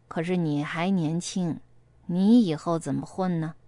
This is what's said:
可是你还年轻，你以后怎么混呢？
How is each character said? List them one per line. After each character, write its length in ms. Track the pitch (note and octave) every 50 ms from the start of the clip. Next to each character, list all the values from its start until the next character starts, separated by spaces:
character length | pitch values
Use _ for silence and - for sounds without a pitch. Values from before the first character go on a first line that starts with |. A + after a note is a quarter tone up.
| _ -
可 120 | - E3+
是 140 | D#3+ F3 F#3
你 260 | F3+ E3 D#3 D3 C#3+
还 280 | D3 D3 - D#3+ E3+ F#3+
年 320 | G3 F3+ D#3+ D3 E3 F3
轻， 360 | - - - F#3+ F3+ E3 - - - - - - - _ _ _ -
你 380 | - E3+ F3+ F#3+ G#3 A#3 B3 A3
以 80 | E3+ D3+
后 240 | C#3+ - E3+ E3+
怎 160 | D#3+ - C#3+ C3+
么 120 | C#3 -
混 340 | - - - F#3 F#3 F3 E3
呢？ 160 | D#3 D#3+ - - -